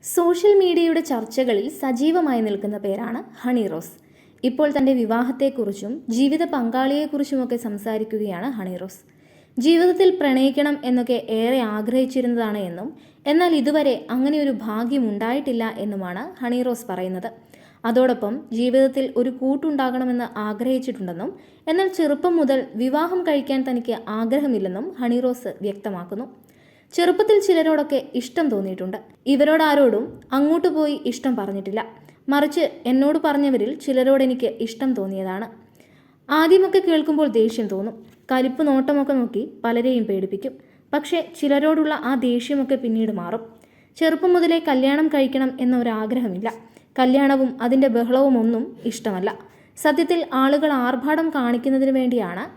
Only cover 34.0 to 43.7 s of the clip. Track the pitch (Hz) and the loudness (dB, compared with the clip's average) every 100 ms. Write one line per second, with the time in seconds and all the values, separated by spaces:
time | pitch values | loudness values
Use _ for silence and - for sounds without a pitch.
34 | 254 269 262 254 226 226 226 226 269 233 | 4 4 2 0 -4 -4 -8 -4 -2 -2
35 | 190 190 190 185 226 - - _ _ _ | -4 -6 -6 -6 -8 -14 -20 _ _ _
36 | _ _ - 294 320 370 381 392 370 320 | _ _ -4 0 6 6 6 4 4 2
37 | 302 302 302 220 220 220 214 190 208 226 | 2 2 2 2 2 0 -4 -4 -6 -10
38 | - - - 262 262 262 302 269 269 294 | -20 -20 -4 0 0 0 2 2 2 0
39 | 277 277 233 202 294 - 233 240 240 247 | 2 0 0 -4 -6 -6 -2 0 2 0
40 | 214 196 190 196 262 254 - _ _ 294 | 0 -2 -2 -6 -8 -12 -20 _ _ -6
41 | 294 339 320 - 294 285 302 320 302 302 | -2 -4 -4 -4 2 2 4 2 0 -2
42 | 277 269 247 240 240 285 262 269 247 226 | -2 0 0 0 -2 -2 0 -2 0 -2
43 | 220 202 175 226 - - _ | -2 -4 -6 -8 -10 -20 _